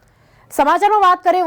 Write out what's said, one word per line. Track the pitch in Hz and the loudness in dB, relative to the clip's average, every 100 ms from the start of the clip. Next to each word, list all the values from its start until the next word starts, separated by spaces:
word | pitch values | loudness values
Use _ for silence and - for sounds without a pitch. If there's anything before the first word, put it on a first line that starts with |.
| _ _ _ _ _ | _ _ _ _ _
સમાચારમાં | - 285 339 403 427 | -4 -2 0 0 2
વાત | 370 359 359 | 2 0 0
કરીએ | 370 | -2